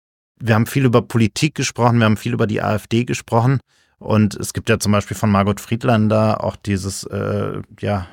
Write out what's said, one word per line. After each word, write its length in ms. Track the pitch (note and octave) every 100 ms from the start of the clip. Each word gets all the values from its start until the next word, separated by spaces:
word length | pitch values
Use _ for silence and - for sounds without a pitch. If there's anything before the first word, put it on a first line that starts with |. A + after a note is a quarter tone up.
| _ _ _ -
Wir 140 | A#2
haben 120 | A2 A#2
viel 180 | C#3
über 180 | C3 A#2
Politik 540 | - A#2 A2 - D#3 -
gesprochen, 420 | C3 - A#2+ A#2
wir 80 | A2
haben 100 | G#2+
viel 160 | A#2+
über 140 | A2+ G#2+
die 160 | G#2+
A 120 | G2
F 120 | G#2+ -
D 180 | A#2
gesprochen. 540 | B2 C3 - A#2 B2 C3+ _ _ _ -
Und 380 | - G#2+ G#2 -
es 160 | G2
gibt 160 | - -
ja 100 | A2
zum 140 | G2+
Beispiel 240 | G#2 - -
von 140 | G#2+
Margot 300 | G2 G2+ G2+
Friedlander 840 | - A#2+ C3 A2 G#2+ G#2+ A2 -
auch 100 | G#2+
dieses, 480 | - G#2+ G2 G2 -
äh, 560 | - G2+ G2+ G#2 G#2 G2+ G2+ G#2+
ja, 260 | G2+ G2+ F#2